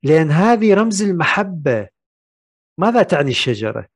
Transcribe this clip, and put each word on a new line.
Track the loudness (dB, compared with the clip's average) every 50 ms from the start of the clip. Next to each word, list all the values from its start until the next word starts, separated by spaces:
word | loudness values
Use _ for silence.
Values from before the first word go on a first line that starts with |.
| 2
لأن | 2 2 2 4 2
هذه | 2 2 4 2 2 2 4 2 4
رمز | 4 2 0 -2 -2
المحبة. | -2 -2 -2 -2 -2 -2 -2 -2 -4 -4 -6 -6 -2 -2 -2 -2 -4 -8 _ _ _ _ _ _ _ _ _ _ _ _ _ _ _ _ _
ماذا | -2 -2 0 2 2 2
تعني | 2 0 -2 0 -2
الشجرة؟ | -2 -2 -2 -4 -4 -4 -4 -6 -6 -8 -12 _ _